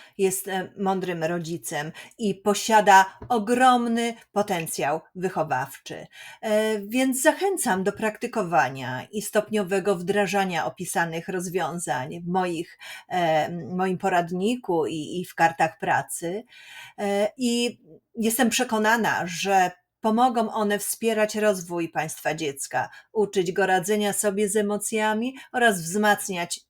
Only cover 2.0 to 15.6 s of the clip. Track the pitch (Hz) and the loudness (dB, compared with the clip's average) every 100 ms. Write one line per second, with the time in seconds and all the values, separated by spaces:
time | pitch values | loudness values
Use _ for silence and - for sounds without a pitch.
2 | - - 214 190 208 202 - 220 202 190 | -20 -4 -2 0 0 0 4 4 8 8
3 | 185 - - 240 202 247 254 247 240 233 | 8 0 -2 -2 2 4 6 6 2 -2
4 | 233 233 - 202 208 175 160 - 143 156 | -2 -6 -8 -4 -2 -2 -4 -4 -2 -2
5 | - 185 180 - 151 131 - - - 156 | -6 -6 -6 -4 -2 -4 -6 -12 -16 -16
6 | 156 - - - - 214 214 214 202 247 | -16 -20 -20 -10 0 0 2 -2 -2 0
7 | 262 254 311 302 392 370 240 190 190 196 | 2 4 2 4 0 0 0 0 0 -2
8 | 220 214 240 226 180 165 135 135 127 127 | -4 -4 -6 -4 0 2 2 -2 -8 -8
9 | - 214 - 214 214 214 180 196 190 185 | -8 -8 -2 -2 0 -2 0 0 0 -2
10 | 175 196 196 196 190 170 160 - 180 180 | 0 0 2 0 0 0 -4 -6 -6 -2
11 | 170 165 165 180 180 180 156 170 165 135 | -2 -4 -6 -6 -4 -4 -4 -4 -4 -4
12 | 131 170 175 185 180 165 180 - - - | -4 -8 -4 -2 0 -4 -8 -12 -18 -18
13 | - 180 170 156 - 175 - 180 190 180 | -6 -2 2 2 0 -4 -6 -2 -2 0
14 | 196 180 170 180 202 247 - 165 143 156 | 0 0 0 0 0 -2 0 0 0 -2
15 | 147 180 170 - 165 165 | -6 -8 -8 2 2 2